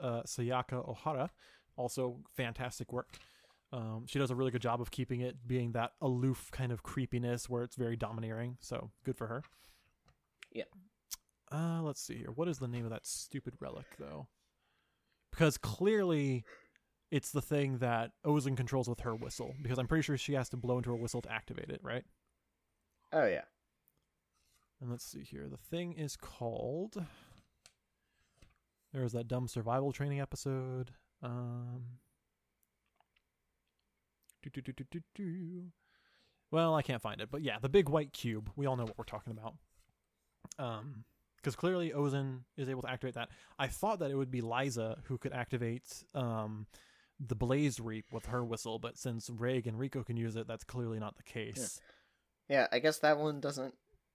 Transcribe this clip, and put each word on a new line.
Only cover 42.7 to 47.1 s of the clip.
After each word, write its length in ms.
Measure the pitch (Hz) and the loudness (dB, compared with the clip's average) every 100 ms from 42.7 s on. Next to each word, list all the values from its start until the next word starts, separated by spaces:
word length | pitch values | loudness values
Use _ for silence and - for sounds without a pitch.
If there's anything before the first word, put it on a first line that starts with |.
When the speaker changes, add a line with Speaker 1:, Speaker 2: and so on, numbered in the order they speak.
| 131 | -2
Speaker 1:
to 80 | 123 | -4
activate 260 | 127 135 123 | -4 -4 -4
that. 140 | 120 - - - | -8 -10 -20 -2
I 100 | 135 | -2
thought 320 | - 202 208 | 2 0 2
that 120 | 147 | 2
it 40 | 139 | 2
would 160 | 131 | 0
be 100 | 127 | 0
Liza 600 | 113 120 139 117 110 110 - | 0 2 2 2 -2 -2 -4
who 120 | 127 | -4
could 160 | 139 | -2
activate, 680 | 127 120 127 117 120 - - - | -4 -2 0 0 -2 -6 -16 -6
um, 540 | 143 123 113 107 107 107 - - - _ | -2 0 0 -2 -6 -10 -14 -20 -20 _